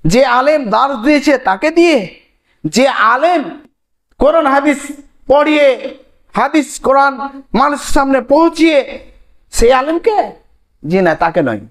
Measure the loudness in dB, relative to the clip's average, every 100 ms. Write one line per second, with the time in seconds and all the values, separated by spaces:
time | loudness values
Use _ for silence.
0 | 2 2 2 2 2 0 -2 -2 -2 -2
1 | 0 0 2 0 -2 -2 0 2 2 2
2 | -4 -14 _ _ _ _ -4 0 0 2
3 | 0 2 0 0 -4 -14 _ _ _ _
4 | _ _ 2 2 2 0 0 -2 -6 -18
5 | -20 _ 0 2 2 2 2 0 -8 -14
6 | _ _ _ -4 0 -2 -4 -6 0 2
7 | 0 -2 -12 -14 -6 -2 -2 -4 -2 0
8 | 2 -2 0 2 2 2 2 2 -2 -14
9 | -20 _ _ _ _ 0 2 2 0 -2
10 | -2 -2 -4 -12 _ _ _ _ -2 0
11 | 0 0 -2 0 -2 -4 -12